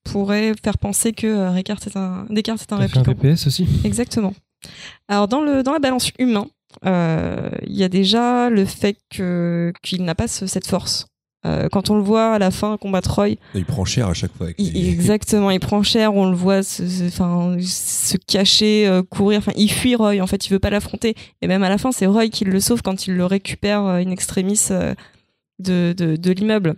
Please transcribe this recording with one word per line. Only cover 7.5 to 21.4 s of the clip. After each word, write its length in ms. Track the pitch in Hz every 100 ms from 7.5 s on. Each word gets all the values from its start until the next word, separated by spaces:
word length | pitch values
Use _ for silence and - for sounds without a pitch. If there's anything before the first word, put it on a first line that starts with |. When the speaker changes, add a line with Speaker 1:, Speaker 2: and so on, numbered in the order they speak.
| - -
Speaker 1:
il 80 | 196
y 80 | 185
a 40 |
déjà 600 | 185 190 226 240 247 240
le 160 | 214 190
fait 320 | - 202 202 _
que, 600 | - 180 175 170 170 170 180
qu'il 220 | - 180
n'a 100 | 180 165
pas 120 | 226
ce, 180 | - 185
cette 220 | 185 -
force. 400 | 180 - - - _ _ _ 165
Euh, 240 | 160 147
quand 200 | 202 190
on 40 | 214
le 60 |
voit 320 | 196 226 226
à 60 | 220
la 100 | 190
fin 260 | - 208 214
combattre 380 | 202 190 -
Roy, 220 | - 208 214 -
Speaker 3:
Il 120 | 98 90
prend 200 | - 90
cher 220 | - 101
à 80 | 82
chaque 180 | 92
fois 140 | - 85
avec 80 | 87
Speaker 1:
il, 160 | 202
Speaker 3:
les 160 | 180 180
Speaker 1:
exactement, 640 | 170 175 214 - 214 196
il 80 | 190
prend 240 | - 208
cher, 320 | 202 233 214 202
on 120 | 190
le 80 | 180
voit 280 | 185 196
se, 240 | 190 - 180
se, 140 | 185
enfin, 520 | 180 - 180 175 175 180
se 560 | 180 - - - - 196
cacher, 680 | - 202 196 - 214 214 208
euh, 160 | 185
courir, 340 | 185 - 202 208
enfin, 140 | 202 -
il 140 | 208
fuit 240 | - 254
Roy, 260 | 240 214 202
en 40 | 185
fait, 200 | 202 -
il 20 |
veut 100 | 196
pas 120 | 202
l'affronter. 420 | 202 - - 226 220 - _